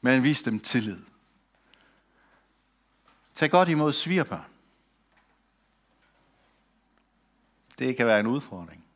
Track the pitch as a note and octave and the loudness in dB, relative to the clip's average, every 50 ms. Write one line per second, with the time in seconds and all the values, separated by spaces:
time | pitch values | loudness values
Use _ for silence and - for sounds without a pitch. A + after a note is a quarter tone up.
0 | - B2+ C3 C3 B2+ C#3+ D3+ C3+ - B2 A2 G#2+ - - - B2 G#2+ G#2+ G2 F2 | 4 4 2 4 4 2 0 0 -2 -4 -6 -4 -6 -2 -4 -2 -4 -4 -10 -12
1 | - - _ _ _ _ _ _ _ _ _ _ _ _ _ _ _ _ _ _ | -16 -20 _ _ _ _ _ _ _ _ _ _ _ _ _ _ _ _ _ _
2 | _ _ _ _ _ _ _ _ _ _ _ _ _ _ _ _ _ _ _ _ | _ _ _ _ _ _ _ _ _ _ _ _ _ _ _ _ _ _ _ _
3 | _ _ _ _ _ _ _ - D#3+ D3+ D3+ F3+ F#3 E3+ E3 D3+ D3+ D3+ C#3+ - | _ _ _ _ _ _ _ -2 -2 4 4 4 4 4 2 0 0 0 -2 -2
4 | - E3 F3+ F#3 D3 - G2+ - - - _ _ _ _ _ _ _ _ _ _ | -4 -2 -2 -2 -2 -2 -6 -14 -14 -18 _ _ _ _ _ _ _ _ _ _
5 | _ _ _ _ _ _ _ _ _ _ _ _ _ _ _ _ _ _ _ _ | _ _ _ _ _ _ _ _ _ _ _ _ _ _ _ _ _ _ _ _
6 | _ _ _ _ _ _ _ _ _ _ _ _ _ _ _ _ _ _ _ _ | _ _ _ _ _ _ _ _ _ _ _ _ _ _ _ _ _ _ _ _
7 | _ _ _ _ _ _ _ _ _ _ _ _ _ _ - - B2+ B2+ B2+ B2+ | _ _ _ _ _ _ _ _ _ _ _ _ _ _ -12 -6 -4 -4 -2 0
8 | A#2+ A#2 A2 G#2 G#2 A2+ A#2+ C#3+ C#3 - - F#2 F2 E2 - - - _ _ | 2 4 4 4 4 0 -2 -4 -6 -8 -14 -16 -16 -16 -20 -20 -20 _ _